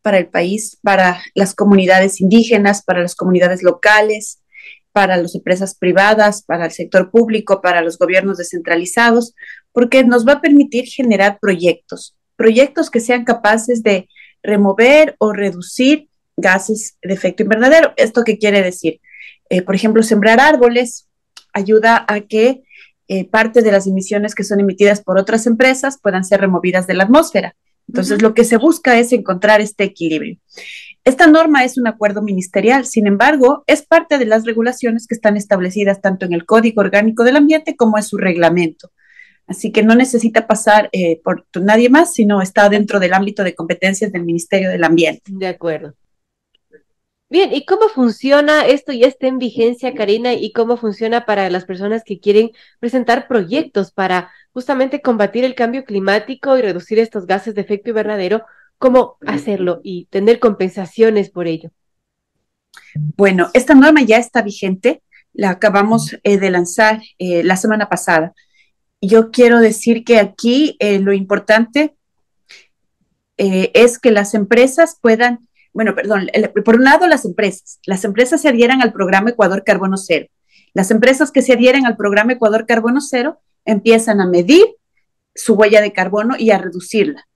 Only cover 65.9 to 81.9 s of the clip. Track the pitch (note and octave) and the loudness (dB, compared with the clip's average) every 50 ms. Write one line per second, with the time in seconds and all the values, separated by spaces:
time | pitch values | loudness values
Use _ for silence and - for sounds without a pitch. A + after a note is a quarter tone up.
65.9 | A3+ A3+ - - - - - G3+ G3+ F#3+ G3 F#3+ F3+ F3+ F3 F3 - - G#3+ G#3+ | 0 -2 -2 -6 -12 -6 -2 0 0 0 0 -2 -2 -2 -4 -4 -2 0 0 0
66.9 | A3 A3 - - _ - F#3 F3+ F3 E3+ D#3+ F3+ F#3 F#3 - A3 G#3+ G#3+ G3+ - | 0 -2 -8 -18 _ -12 -8 -4 -4 -2 0 0 -2 -2 -2 -2 -2 -2 -4 -4
67.9 | F#3 F#3 - G3 E3+ D#3+ D#3 F3 _ _ _ _ _ _ _ _ _ _ _ _ | -6 -6 -2 -2 0 0 0 -4 _ _ _ _ _ _ _ _ _ _ _ _
68.9 | _ - - F#3+ A3 A3+ A3+ A3+ - B3 A#3+ A#3 A#3 A#3 A3+ G#3+ A3 - - A#3 | _ -8 -2 2 4 4 4 2 2 2 4 4 6 4 4 2 2 0 -2 -2
69.9 | A3+ A3+ A#3 - A#3+ G#3+ G3+ G3 - - - A#3 B3 C#4 D#4 D4 - - G#3 G#3 | -2 -2 0 2 2 2 2 0 -4 -6 -2 -2 0 0 0 -2 -2 -4 -2 -2
70.9 | G3+ G3 G3 G3+ G3 G3 G3 F#3+ G3+ G3 - - G#3+ A3 A#3 A3+ - C#4+ D#4 D4 | 0 0 0 0 -2 -2 -2 -4 -4 -4 0 0 2 2 2 0 -2 -4 -4 -4
71.9 | _ _ _ _ _ _ _ _ _ _ _ _ - - _ _ _ _ _ _ | _ _ _ _ _ _ _ _ _ _ _ _ -20 -20 _ _ _ _ _ _
72.9 | _ _ _ _ _ _ _ _ _ - G3+ G3 F#3+ F#3 F#3+ - - G#3+ A#3 A#3+ | _ _ _ _ _ _ _ _ _ -4 -2 -2 0 0 -2 2 4 4 4 4
73.9 | A#3 - - B3 G#3+ G3+ G3+ - - G#3+ G3+ G3 A#3+ A#3 B3+ C4 - E4 E4 D#4+ | 4 2 0 2 2 2 0 -2 -2 -4 -2 0 2 2 2 2 4 2 0 0
74.9 | - _ - A#3 A3 A3+ A#3+ B3 A#3+ A#3 _ _ _ _ _ _ - G#3 A3+ G3+ | 0 _ 0 0 2 2 0 -2 -2 -4 _ _ _ _ _ _ -8 -4 -4 -4
75.9 | G3 - - G3+ G#3+ G3 F#3 - - A3 G#3+ - - G#3+ G#3+ A#3 A3+ A#3 C4 C4+ | -4 -4 -4 -4 -2 -4 -4 -4 -2 -2 -2 -2 -4 -4 0 2 4 4 4 4
76.9 | D4 D#4 F4+ F4 D#4 C4 - G3 E3+ - G#3 G3 F#3+ - _ - - _ - - | 4 4 4 2 0 0 -2 -8 -6 -4 -4 -4 -4 -8 _ -20 -20 _ -8 -8
77.9 | G3 F#3+ - G#3 F#3+ A3 B3 B3+ E4 D4+ - D4+ A#3+ A3+ A#3+ A#3+ C4 C4 B3+ A#3 | -8 -6 -6 -6 -2 -2 0 0 0 0 0 0 2 2 2 2 2 2 0 -2
78.9 | - - F#3+ F3 F#3+ F#3+ G3+ A#3 A#3+ - G3+ F3 F#3+ F#3+ - - G3+ F#3 F#3+ F#3+ | -2 -4 -4 0 0 0 0 0 0 0 0 0 0 -2 -2 -2 -2 0 0 -4
79.9 | F#3+ F#3+ F#3+ - E3 C#3+ - _ _ _ _ _ _ _ _ _ - F#3+ F#3+ F#3+ | -4 -6 -4 -4 -4 -4 -4 _ _ _ _ _ _ _ _ _ -4 -4 -2 0
80.9 | A3+ A3 A#3+ B3+ C4+ C4 D4+ C#4+ - C4+ B3 C4 B3+ A#3 B3 B3+ B3 C#4 C4 A#3+ | 0 2 2 2 2 2 0 -2 0 -2 2 2 2 4 4 2 4 2 0 -2